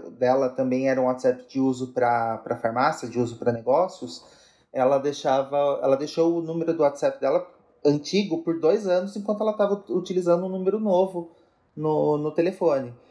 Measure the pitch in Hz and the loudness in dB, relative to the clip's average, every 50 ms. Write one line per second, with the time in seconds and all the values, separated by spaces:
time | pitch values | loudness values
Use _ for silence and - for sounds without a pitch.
0 | - - - 127 127 123 127 135 135 127 127 - 135 127 127 127 131 135 131 131 | -2 -8 -6 0 2 2 4 2 2 0 -2 -2 -2 0 0 0 0 0 0 2
1 | 127 127 127 127 - 131 123 127 - - - 139 131 131 127 120 131 127 - 127 | 0 0 0 0 0 0 0 0 -6 -8 -4 0 0 0 0 -2 -6 -6 -2 0
2 | 120 120 120 117 117 113 113 110 - - 120 - - 113 113 127 131 151 156 - | 2 2 2 2 0 -2 -4 -6 -6 -6 -6 -4 -4 -2 0 2 2 0 0 -2
3 | - 120 110 120 123 113 113 - - 120 117 117 113 123 131 156 180 185 - - | -6 -6 -2 -2 -2 -2 -4 -2 -2 -2 -2 0 0 2 2 2 2 0 -2 -8
4 | - 123 - - - - - _ _ _ _ _ _ _ - 131 127 131 139 135 | -14 -14 -14 -16 -20 -20 -20 _ _ _ _ _ _ _ -4 0 2 2 2 2
5 | 131 147 139 - - 151 131 135 135 135 139 143 143 143 139 - 135 135 135 135 | 2 -2 -4 -2 0 0 2 2 0 0 0 0 2 0 0 0 2 2 2 2
6 | 151 147 - - 165 165 170 170 165 160 165 170 165 165 160 - 151 143 143 - | 0 -2 0 2 2 2 2 0 -2 -4 -4 -2 -2 -2 0 2 2 2 2 0
7 | 151 139 135 - - 135 147 180 - - - _ _ _ _ _ - 147 147 147 | -2 -2 -2 -2 -2 0 0 0 -2 -4 -10 _ _ _ _ _ 2 2 2 2
8 | - - - 202 214 175 160 165 - 170 160 165 143 156 196 226 214 190 180 180 | 0 0 0 0 0 0 -2 -4 -2 -4 -2 2 2 2 2 2 2 0 0 0
9 | 185 196 - 214 202 - 208 208 214 214 208 208 208 202 202 202 - - - 180 | 0 -2 -6 -6 -4 -4 -4 -2 -2 -2 0 0 0 0 0 -2 -4 -4 -4 -4
10 | 170 - 185 185 180 175 175 175 185 190 185 190 185 190 196 220 220 208 185 180 | -4 -2 -2 -2 2 2 2 2 0 -2 -4 -2 -2 0 0 0 0 2 2 2
11 | 190 185 175 175 170 - - _ _ _ _ _ _ _ _ 156 151 156 156 151 | 2 0 -2 -6 -10 -10 -16 _ _ _ _ _ _ _ _ -6 -2 0 0 2
12 | 147 151 151 151 151 156 147 - 170 180 190 - 180 165 147 135 127 120 120 - | 2 2 0 0 -2 -2 0 0 0 0 -2 0 0 2 2 2 -2 -6 -10 -16
13 | _ _ | _ _